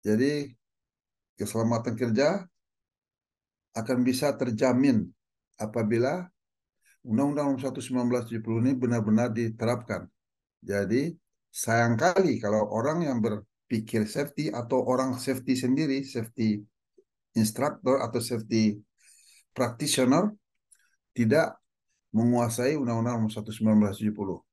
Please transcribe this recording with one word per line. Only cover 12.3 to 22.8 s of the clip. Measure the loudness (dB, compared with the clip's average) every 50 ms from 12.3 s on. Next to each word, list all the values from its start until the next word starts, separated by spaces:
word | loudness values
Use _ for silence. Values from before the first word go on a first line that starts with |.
| 0 0 0
kalau | 0 2 2 0 0
orang | -2 -2 -2 0 0 0 -2 -2
yang | 0 0 0
berpikir | -2 -2 -4 -10 _ _ _ _ _ -4 -4 -4 -2 -2 -2 -2
safety | -2 -2 -6 -6 -4 -6 -6 -6 -4
atau | -4 -6 -4 0 0 0 2
orang | 2 0 0 0 -2 -4
safety | -4 -4 -4 -4 -4 -2 -2 -2
sendiri, | 0 0 0 0 0 0 -2 -2 -4 -4
safety | -6 -8 -8 -8 -8 _ -2 0 0 0 -2 -6 _ _ _ _ _ _ _ _ _ _ _ _ _
instructor | _ 0 0 0 0 -2 -2 -2 -2 -2 0 2 2 2 0
atau | -2 -4 -4
safety | -4 -2 -6 -6 -4 0 2 2 2 2 0 -2 -12 _ _ _ _ _ _ _ _ _ _ _ _ _ _
practitioner, | -4 -4 -4 -2 -6 -4 -2 2 2 4 4 4 4 2 0 -4 _ _ _ _ _ _ _ _ _ _ _ _ _ _ _ _
tidak | 0 2 4 4 4 2 0 -4 _ _ _ _ _ _ _ _ _ _ _
menguasai | 0 2 2 4 4 2 2 0 0 0 0 0 0
Undang-Undang | 0